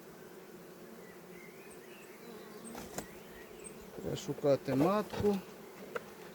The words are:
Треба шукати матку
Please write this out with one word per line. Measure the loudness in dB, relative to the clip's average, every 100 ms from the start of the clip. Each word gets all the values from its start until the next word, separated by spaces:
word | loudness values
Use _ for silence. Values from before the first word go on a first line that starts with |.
| -12 -12 -12 -12 -12 -12 -12 -12 -12 -12 -12 -12 -12 -12 -12 -12 -12 -12 -12 -12 -12 -12 -10 -10 -10 -10 -8 -8 -6 -6 -6 -10 -12 -12 -12 -10 -10 -10 -10 -4
Треба | 0 0
шукати | 0 6 8 8 8 8
матку | 8 8 4 4 6 6 2 -10 -12 -10 -6 -6 -6 -10 -12